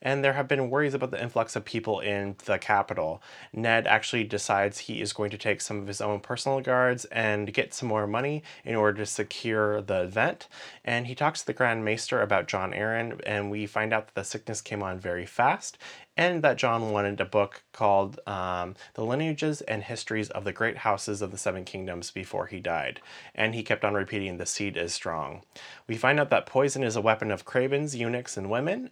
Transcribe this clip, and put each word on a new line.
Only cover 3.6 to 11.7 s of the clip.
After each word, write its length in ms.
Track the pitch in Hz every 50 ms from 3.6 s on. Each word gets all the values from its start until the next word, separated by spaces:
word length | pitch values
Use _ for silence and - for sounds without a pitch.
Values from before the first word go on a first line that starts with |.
| 113 117 113 113 - -
actually 340 | 110 107 - - - 120 -
decides 560 | - - 101 - - 104 98 98 104 113 -
he 220 | - - 110 110
is 120 | 104 101 -
going 180 | - 104 104
to 80 | 107 101
take 220 | - 110 98 -
some 200 | - - 110 101
of 80 | 98 101
his 120 | 101 -
own 200 | 107 104 104 101
personal 400 | - - 123 123 - 139 135 135
guards 440 | 131 135 127 127 127 127 123 123 -
and 460 | - - 117 113 107 104 104 104 101 101
get 220 | - - - -
some 140 | - 127 120
more 180 | 107 107 104
money 380 | 104 107 120 135 143 151 151 156 - - - -
in 120 | - 117
order 220 | 110 107 107 101 104
to 80 | 107
secure 760 | - - - 104 - - - - 113 110 107 107 104 104 104 98
the 200 | 101 98 92 90
event, 440 | 92 92 107 120 170 - - - - - - - - - - -
and 240 | - 120 120 120 120
he 80 | 127
talks 240 | - 147 156 156 -
to 60 | -
the 60 | - 123
Grand 320 | - 127 120